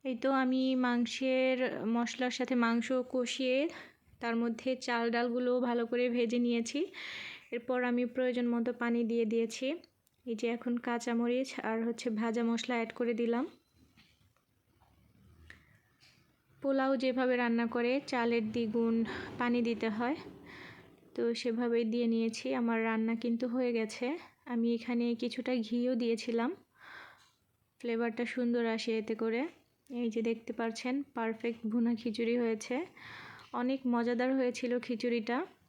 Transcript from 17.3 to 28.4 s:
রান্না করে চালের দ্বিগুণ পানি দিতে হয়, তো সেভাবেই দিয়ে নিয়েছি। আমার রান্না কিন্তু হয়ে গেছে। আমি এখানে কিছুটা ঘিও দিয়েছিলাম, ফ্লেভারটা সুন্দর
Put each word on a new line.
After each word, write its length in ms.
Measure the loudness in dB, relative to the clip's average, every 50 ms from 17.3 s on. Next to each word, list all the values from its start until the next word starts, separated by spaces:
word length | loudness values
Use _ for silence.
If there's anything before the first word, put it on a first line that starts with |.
| 2
রান্না 300 | 2 2 2 2 2 0
করে 260 | 0 0 0 2 2 0 0 -2
চালের 380 | -2 -2 0 2 2 2 2 0 0
দ্বিগুণ 440 | -2 -2 -2 0 0 2 2 2 2 2 0 -2 -4 -8 -8 -10 -4 -2
পানি 200 | 0 2 2 2
দিতে 260 | 2 0 0 0 -2 -2
হয়, 280 | -2 -2 -2 -2 -2 -4 -6 -16 -18 -18 -20 -20 -20 -18 -18 -20 -20 -20 -20 -20 -20 -20 -20 -12
তো 100 | -4 -2 0 0 0
সেভাবেই 500 | 0 -2 -2 0 0 2 2 2 2 2
দিয়ে 220 | 2 2 2 2
নিয়েছি। 400 | 4 4 4 2 0 -2 -2 -4 -2 0
আমার 240 | 2 2 2 2 2 2
রান্না 300 | 2 2 2 2 0 0
কিন্তু 300 | 0 0 0 0 0 0 0
হয়ে 220 | 0 2 2 2
গেছে। 340 | 2 2 0 -2 -2 -4 -2 -2 -2 -4 -8 -16 _ _ _
আমি 220 | -4 -2 0 2 2 2
এখানে 300 | 0 -2 -2 0 0 2 0 0
কিছুটা 380 | 0 -2 -4 -4 -4 -2 -2 0
ঘিও 380 | -2 0 0 0 0 2 2 2
দিয়েছিলাম, 560 | 2 2 0 0 0 -2 -2 0 0 0 0 -2 -6 _ _ _ _ -20 -20 -18 -18 -20 -20 -20 -20 -20 _ _ _ _ _ _ _ _ _ _ _
ফ্লেভারটা 440 | -4 -2 0 0 0 0 0 -2 -4
সুন্দর 360 | -2 -2 0